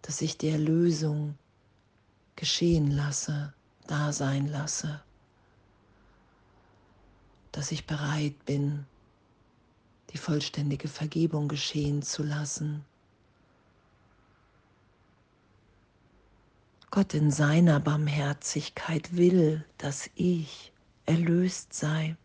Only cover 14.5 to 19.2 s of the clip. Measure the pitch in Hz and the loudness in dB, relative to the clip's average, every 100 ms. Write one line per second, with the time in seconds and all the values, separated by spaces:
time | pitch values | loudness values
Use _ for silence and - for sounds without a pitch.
14.5 | _ _ _ _ _ _ _ _ _ _ | _ _ _ _ _ _ _ _ _ _
15.5 | _ _ _ _ _ _ _ _ _ _ | _ _ _ _ _ _ _ _ _ _
16.5 | _ _ _ - - 190 156 151 143 147 | _ _ _ -2 0 2 4 2 4 4
17.5 | 160 175 147 147 151 151 147 143 143 - | 6 6 6 2 0 0 0 -2 -4 -4
18.5 | 147 - - - 165 - 175 | -6 -6 -10 -4 -4 -2 4